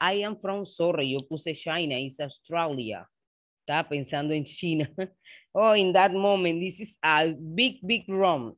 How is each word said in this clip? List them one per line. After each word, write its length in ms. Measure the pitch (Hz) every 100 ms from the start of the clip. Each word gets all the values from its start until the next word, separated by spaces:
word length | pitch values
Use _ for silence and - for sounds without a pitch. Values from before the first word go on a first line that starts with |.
I 220 | 175 202
am 140 | 208 208
from, 280 | 190 196 190
sorry, 460 | - 170 165 135
yo 140 | 135 135
puse 280 | 156 165
China, 440 | 151 - 160 160 127
it's 220 | 135 131
Australia. 880 | 143 - - 170 165 139 110 95 90 _ _ _ _ _
Estaba 280 | - 147 160
pensando 460 | 147 139 147 151
en 100 | 156
China. 460 | 139 - 175 156 147 -
<laughs> 200 | 185 _ _ - _
Oh, 220 | 185 220
in 180 | 214 185
that 180 | 180 196
moment, 480 | 190 202 196 175 165
this 180 | 185 175
is 180 | 214 -
a 320 | 156 151 165
big, 460 | 147 160 170 254 180
big 220 | 180 233 175
wrong. 480 | 190 190 151 117